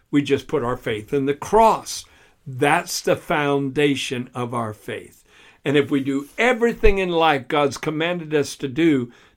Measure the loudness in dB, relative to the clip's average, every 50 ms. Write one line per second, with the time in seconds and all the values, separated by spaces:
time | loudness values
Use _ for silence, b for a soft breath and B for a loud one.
0 | _ -2 0 0 2 2 0 0 0 -2 -4 -2 -2 -2 -4 -4 -4 -6 -6 -6
1 | -6 -4 -4 -2 -2 -2 -4 -4 -4 0 4 4 6 6 4 2 -4 -10 -12 -14
2 | -14 b b b b b b b b -12 -4 0 2 2 2 2 0 -4 -8 -6
3 | 0 0 -2 -2 0 -4 -2 -2 0 0 0 0 -2 -2 -2 0 2 2 2 0
4 | -4 -6 -6 -8 -8 -10 -8 -8 -8 -6 -4 -6 -6 -6 -8 -12 -12 -12 -12 -12
5 | -12 -16 -20 _ _ b b b b b b b b 0 2 2 2 2 0 -2
6 | 0 0 -4 -4 -4 -6 -4 0 2 2 2 2 2 0 2 6 6 6 6 6
7 | 0 0 2 2 4 4 2 2 -2 -2 0 0 2 0 0 -2 -6 -6 -4 -2
8 | -2 -2 -4 -6 -6 -2 -2 -2 -2 -2 -6 -8 -8 -6 -2 2 2 4 4 2
9 | 0 -4 B B B B B